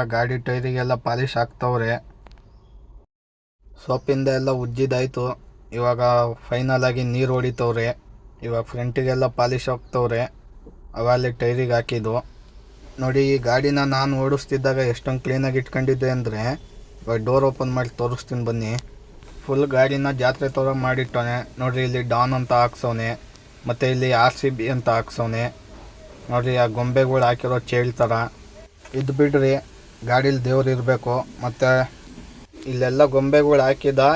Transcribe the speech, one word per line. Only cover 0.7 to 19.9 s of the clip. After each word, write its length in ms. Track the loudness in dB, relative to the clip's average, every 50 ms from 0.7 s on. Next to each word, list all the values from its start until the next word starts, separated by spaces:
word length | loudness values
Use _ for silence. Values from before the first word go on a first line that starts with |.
| -2 -2 -2 -2 -2
ಪಾಲಿಶ್ 420 | -2 -2 -4 -2 -2 -2 -2 -2
ಹಾಕ್ತವ್ರೆ. 680 | -2 -2 -4 -4 -4 -2 -2 0 0 0 0 -2 -4 -6 -12 -20 -20 -20 -20 -20 -20 -20 -20 -20 -20 -20 -20 -20 -20 -20 -20 -20 -20 _ _ _ _ _ _ _ _ _ _ _ _ _ -20 -20 -16 -6
ಸೋಪಿಂದ 420 | -4 -4 -4 0 0 0 2 2
ಎಲ್ಲ 240 | 0 0 0 0 0
ಉಜ್ಜಿದಾಯ್ತು. 880 | 0 -2 -2 -4 -2 -2 0 0 2 0 0 -2 -2 -4 -4 -4 -4 -8 -12 -20 -20 -20 -20 -10 -6
ಇವಾಗ 280 | -2 0 0 2 2 2 4 4 4 2 2 -2 -8 -6 -4
ಫೈನಲ್ 340 | -2 -2 0 2 2 2 2
ಆಗಿ 200 | 2 0 0 -2
ನೀರ್ 280 | -2 0 0 0 2
ಹೊಡಿತವ್ರೆ. 640 | 2 0 0 -2 -2 0 -2 0 0 0 -2 -2 -4 -6 -12 -20 -20 -20 -20 -20 -20 -12 -8
ಇವಾಗ 180 | -4 -4 -4
ಫ್ರಂಟಿಗೆಲ್ಲ 680 | -4 -6 -6 -6 -6 -2 -2 0 0 0 2 2 0
ಪಾಲಿಶ್ 420 | 0 0 0 0 0 0 -2 -2 -4
ಹಾಕ್ತವ್ರೆ. 520 | -4 -4 -6 -4 -2 0 0 0 0 -2 -2 -4 -8 -16 -20 -20 -20 -20 -20 -20 -20 -20 -20 -14 -8
ಅವಾಗಲೇ 360 | -4 0 2 2 2 2 -2
ಟೈರಿಗೆ 420 | -2 -2 -2 0 0 0 0 0 0
ಹಾಕಿದ್ದು. 500 | 0 0 -2 -4 -4 -4 -2 -4 -4 -6 -8 -20 -20 -20 -20 -20 -20 -20 -20 -20 -20 -20 -18 -10 -6
ನೋಡಿ 360 | -4 0 2 2 2 2 2
ಈ 20 |
ಗಾಡಿನ 420 | 2 2 2 2 2 2 2 2 2
ನಾನು 400 | 0 0 0 0 0 0 0 0
ಓಡಿಸ್ತಿದ್ದಾಗ 580 | 0 0 0 -2 -2 -2 -4 0 0 0 0
ಎಷ್ಟೊಂದ್ 440 | 2 0 0 -2 -2 -4 -4 -4 -4
ಕ್ಲೀನಾಗಿ 360 | -4 -2 -2 0 0 0 0
ಇಟ್ಕೊಂಡಿದ್ದೆ 520 | -2 -4 -2 -4 -2 0 0 0 0 0 -2
ಅಂದ್ರೆ 340 | 0 -2 -2 -4 -4 -4 -4 -4 -4 -6 -10 -20 -20 -20 -20 -20 -20 -12 -6
ಇವಾಗ 180 | -4 -2 -2 0
ಡೋರ್ 180 | 2 2 4 4
ಓಪನ್ 300 | 2 0 0 -4 -4 -2
ಮಾಡಿ 160 | -2 -4 -4
ತೋರಿಸ್ತೀನಿ 560 | -4 -4 -4 -4 -4 -6 -8 -8 -6 -4 -2
ಬನ್ನಿ. 320 | -2 -2 -4 -4 -4 -6 -6 -8 -12 -20 -20 -20 -20 -20 -20 -20 -20 -20 -16 -6
ಫುಲ್ 220 | -4 0 0 0
ಗಾಡಿನ 440 | 2 4 4 4 4